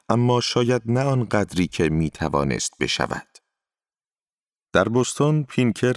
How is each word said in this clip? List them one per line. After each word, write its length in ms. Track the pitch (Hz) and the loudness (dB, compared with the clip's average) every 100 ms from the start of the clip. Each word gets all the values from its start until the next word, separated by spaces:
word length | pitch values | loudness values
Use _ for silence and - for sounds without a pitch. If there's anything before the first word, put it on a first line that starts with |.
| - | -2
اما 320 | 117 120 120 | 2 2 2
شاید 420 | - 127 120 123 113 | 0 0 2 0 0
نه 160 | 123 | 0
آن 200 | 139 131 | 0 0
قدری 420 | 113 104 92 92 85 | 0 0 0 0 -2
که 220 | - 80 | 0 0
می‌توانست 840 | 78 78 - 76 73 69 60 - - | 2 -2 -2 -2 0 0 -2 -6 -4
بشود. 460 | 64 - 62 - - - _ _ _ _ _ _ _ _ _ _ _ _ _ | -4 -2 -4 -6 -10 -20 _ _ _ _ _ _ _ _ _ _ _ _ _
در 140 | 87 101 | 0 2
بوستون، 560 | 120 123 - 147 151 | 2 0 0 0 0
پینکر 500 | 139 - 123 - 123 | 0 0 0 0 0